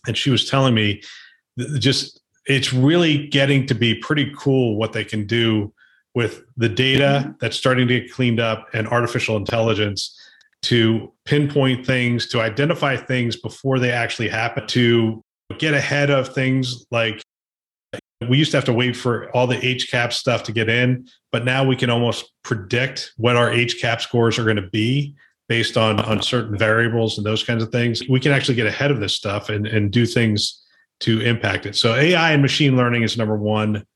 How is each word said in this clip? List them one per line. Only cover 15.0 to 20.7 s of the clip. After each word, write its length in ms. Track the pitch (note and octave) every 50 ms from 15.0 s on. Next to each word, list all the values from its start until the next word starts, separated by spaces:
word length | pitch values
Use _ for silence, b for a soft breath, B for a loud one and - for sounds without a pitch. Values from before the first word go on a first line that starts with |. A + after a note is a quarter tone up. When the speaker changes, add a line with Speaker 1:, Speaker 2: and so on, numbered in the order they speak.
| A2+ A2 A2 A2 _ _ _ _ _ _ -
Speaker 1:
get 160 | - D#3 D#3 D3
ahead 360 | C#3 - - C#3+ C#3+ C#3+ C#3
of 240 | C#3+ C3+ B2+ - -
things. 520 | C#3 C3 C3 C3 C3 B2+ B2 B2 A#2+ - _
Like, 320 | A#2+ A#2 A2+ A2 G#2+ A2 - _ _ _ _ _ _ _ _ _ _ _ _ _ - - _ _ _ _ A#2
we 100 | A#2+ B2+ C#3+
used 100 | D#3 D3
to 80 | -
have 80 | C#3 -
to 80 | - A#2+
wait 220 | A#2 B2 B2+ A#2+
for 340 | - - B2 A#2 G#2+ - - -
all 100 | B2 B2
the 180 | B2 B2 G#2 A#2+
H 280 | B2+ B2+ B2+ - -
cap 200 | - B2 A#2+ A#2+
stuff 300 | - - - C3 A#2+ G#2+ -
to 80 | -
get 180 | G#2 A2+ A2
in, 380 | A2